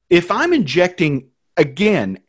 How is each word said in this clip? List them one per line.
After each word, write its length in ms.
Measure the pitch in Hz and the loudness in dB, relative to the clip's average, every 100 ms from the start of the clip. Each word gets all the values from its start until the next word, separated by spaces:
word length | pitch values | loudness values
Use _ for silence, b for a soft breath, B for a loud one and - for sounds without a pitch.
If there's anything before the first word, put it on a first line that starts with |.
| - | 0
if 200 | 175 175 | 0 2
I'm 200 | 208 339 | -2 0
injecting, 800 | 330 151 151 180 180 160 135 - _ _ - | 0 0 0 0 0 -2 -2 -8 _ _ -2
again, 640 | 143 127 208 185 98 95 | -2 0 0 0 -2 -8